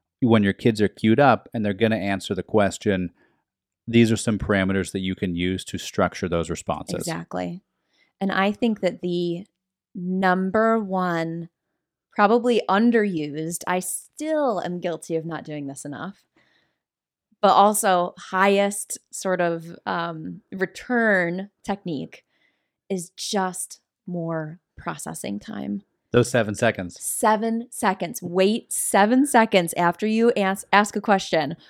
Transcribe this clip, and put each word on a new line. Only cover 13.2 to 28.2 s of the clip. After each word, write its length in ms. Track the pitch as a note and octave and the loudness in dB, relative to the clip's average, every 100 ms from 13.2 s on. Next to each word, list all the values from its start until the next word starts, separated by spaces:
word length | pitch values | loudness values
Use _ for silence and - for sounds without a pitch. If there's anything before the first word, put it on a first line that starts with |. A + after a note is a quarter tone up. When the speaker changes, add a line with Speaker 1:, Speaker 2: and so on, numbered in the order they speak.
| D3+ C#3+ D#3+ E3+ - | -4 -6 -6 -6 -4
Speaker 2:
I 120 | F3+ | -4
still 800 | F#3 - - - D4+ D#4 C#4 F#3+ | -4 -10 -14 -10 -4 0 0 -2
am 160 | - F3 | -4 -6
guilty 360 | F3 D#3+ - E3 | -6 -8 -4 -6
of 100 | D#3+ | -4
not 180 | D#3+ | -10
doing 240 | - D3+ C#3 | -10 -10 -10
this 160 | C3+ D3 | -12 -12
enough, 380 | C3 F3 - _ _ _ _ _ _ _ _ _ _ _ _ | -12 -12 -14 _ _ _ _ _ _ _ _ _ _ _ _
but 100 | G3+ | 4
also 600 | E3 G3+ G#3 G#3 F3+ F3 - | 6 6 4 2 2 0 -6
highest 800 | - F#3 G3 G3 G3+ G3+ - - _ | -6 2 4 4 2 -2 -10 -14 _
sort 300 | - F#3+ F3+ | -8 -4 0
of, 340 | F3 E3 E3 F3 - | 0 -2 -8 -12 -6
um, 560 | F#3 E3+ D#3+ E3+ F3 _ | -4 -4 -8 -12 -14 _
return 960 | F#3+ F#3 - - A#3+ A3+ F#3+ E3+ F3+ G3 _ | -6 -6 -6 -4 0 4 2 2 -2 -8 _
technique 600 | - G3 F3+ D#3 D#3+ - _ _ _ _ _ _ _ | -8 -6 -4 -8 -8 -16 _ _ _ _ _ _ _
is 200 | F#3+ E3 | -6 -6
just 680 | - - G#3 F#3 F3+ - - _ _ - | -10 -4 -2 -2 -6 -12 -14 _ _ -10
more 540 | F3 E3 D#3+ D#3 E3+ _ - | -6 -4 -6 -6 -12 _ -14
processing 640 | - D3+ - E3 - G3+ | -12 -10 -12 -10 -8 -8
time. 440 | - G#3 - G3+ - _ _ | -10 -10 -6 -8 -10 _ _
Speaker 1:
Those 180 | B2 A#2+ | 2 4
seven 260 | B2 G#2+ G#2 | 2 0 0
seconds. 460 | A#2 G#2+ F2+ - | 0 0 -6 -10
Speaker 2:
Seven 640 | - - A3+ G#3+ A3+ A3+ A#3 | -10 -2 2 2 0 -4 -6
seconds. 500 | - G#3+ F#3+ E3+ D3+ | -2 -2 -2 -6 -8